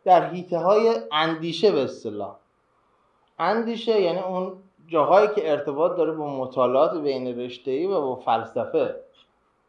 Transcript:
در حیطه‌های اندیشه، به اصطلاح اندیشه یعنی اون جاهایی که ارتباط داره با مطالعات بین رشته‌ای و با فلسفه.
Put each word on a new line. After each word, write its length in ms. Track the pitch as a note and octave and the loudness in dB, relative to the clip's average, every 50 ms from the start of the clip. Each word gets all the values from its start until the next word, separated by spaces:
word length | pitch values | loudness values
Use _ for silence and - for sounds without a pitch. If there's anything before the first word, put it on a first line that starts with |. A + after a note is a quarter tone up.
| - | 2
در 240 | F#3 F3+ E3 D3+ D#3 | 4 6 6 4 2
حیطه‌های 640 | E3+ F3+ E3+ - F3+ E3 E3 F#3 G#3+ G#3+ A3+ A3+ A3+ A3+ A#3 - | -4 -10 -8 -4 -4 0 2 4 4 4 4 2 2 0 -4 -2
اندیشه، 600 | D3 D3+ D#3+ D#3+ D#3+ D#3+ D#3+ E3+ D#3 E3 F#3+ G#3 | -2 0 0 0 -2 -4 -4 -6 -2 2 2 2
به 100 | E3+ C#3+ | 4 2
اصطلاح 520 | B2+ A2 - - - A2+ G#2 G#2 G2+ F#2+ - - _ _ _ _ _ _ _ _ _ _ _ _ _ _ _ _ _ _ _ - | 0 -2 -4 -8 -10 -10 -10 -10 -10 -12 -14 -18 _ _ _ _ _ _ _ _ _ _ _ _ _ _ _ _ _ _ _ -4
اندیشه 640 | E3 F3+ G#3+ A#3 A3+ A#3 A#3 G#3 - A#3 A3 G#3 | -2 0 0 0 -2 -4 -6 -4 -2 0 2 2
یعنی 180 | F#3 E3 F3 F#3 | 2 2 0 -2
اون 340 | F#3 F#3 F#3 F#3 F#3 F#3+ - - - _ _ _ D3+ | -4 -4 -4 -4 -4 -6 -8 -12 -18 _ _ _ _
جاهایی 420 | D#3+ E3 D#3 C#3 C#3 F3 G3+ G#3+ G#3 | -2 0 2 4 6 6 6 6 4
که 220 | - G3+ D#3 D#3 | 2 0 0 0
ارتباط 460 | D3 C#3 C#3+ D3 C3+ C#3+ E3 F3+ E3+ | 0 0 -2 -2 -2 0 0 0 2
داره 160 | F3 D#3 D#3+ | 0 0 0
با 280 | D#3+ D#3 D3+ D3 C#3 C3 | -2 -4 -4 -6 -6 -6
مطالعات 560 | C3 B2+ B2+ C3+ B2+ B2 B2+ C3+ D3+ - - | -6 -4 -2 0 0 2 4 4 2 2 0
بین 420 | E3 D3 C#3+ C3+ B2+ B2+ B2+ A#2+ A#2+ | -2 -4 -4 -4 -4 -4 -6 -6 -6
رشته‌ای 480 | B2 B2 B2 - - C3+ C3 C#3+ F3 | -8 -10 -10 -10 -6 -4 -4 -2 -2
و 140 | G3 G3 F3 | -2 -2 -2
با 160 | D3+ B2+ B2+ | -2 -2 -4
فلسفه. 800 | B2+ - - A#2 A2+ A2 - - A#2+ A2 - - D#3 B2+ G#2+ - - - - _ _ _ _ _ _ _ _ _ _ _ | -4 -2 -2 0 0 -2 -4 -6 -6 -4 -2 -2 -2 -2 -2 -4 -8 -16 -20 _ _ _ _ _ _ _ _ _ _ _